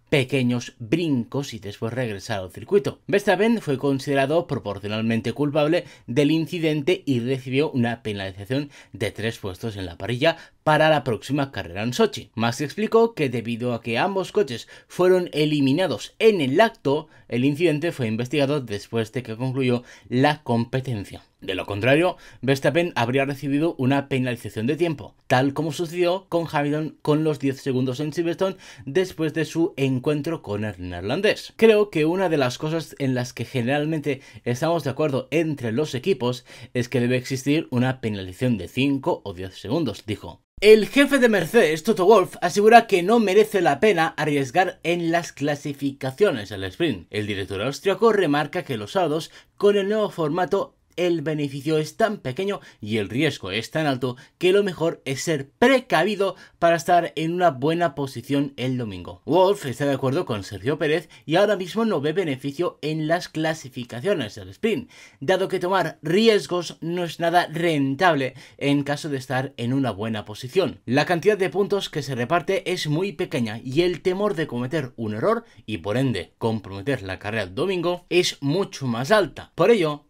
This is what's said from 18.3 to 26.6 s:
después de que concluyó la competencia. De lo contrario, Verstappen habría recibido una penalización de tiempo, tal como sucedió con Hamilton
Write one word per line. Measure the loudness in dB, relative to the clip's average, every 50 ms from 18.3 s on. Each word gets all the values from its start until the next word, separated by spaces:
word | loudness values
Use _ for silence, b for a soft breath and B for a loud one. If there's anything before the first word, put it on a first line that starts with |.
| 0 0 0 2 0 -2 -4
después | -6 -8 -8 -8 -4 -4 -4 -4 -2 -4
de | -8 -8
que | -6 -8
concluyó | -6 -6 -4 -2 0 0 0 0 -2 B B B B B B
la | 2 4 4 4 4 0 -2
competencia. | 0 0 0 0 0 -2 -4 -4 -4 -6 -8 -8 -10 -14 -18 -18 _ _ _ -8
De | -6 -6
lo | -6 -4
contrario, | -6 -4 0 2 4 4 4 4 2 0 B B B B B
Verstappen | 0 0 0 2 2 2 2 2 0 0 0
habría | 0 0 0 2 0 0
recibido | 0 -4 -6 -4 -2 0 0 0 0 0 0
una | 0 2 2 0 0 0
penalización | -2 -2 -2 -2 -4 -6 -8 -10 -6 -4 -2
de | -2 0
tiempo, | 0 0 -2 -2 -4 -8 -14 -18 _ _
tal | _ 2 2 4 2 0
como | -2 -4 -4 -4
sucedió | -4 -6 -6 -2 0 0 2 0 -2 -4 _
con | -2 -2 -2 0
Hamilton | -2 -2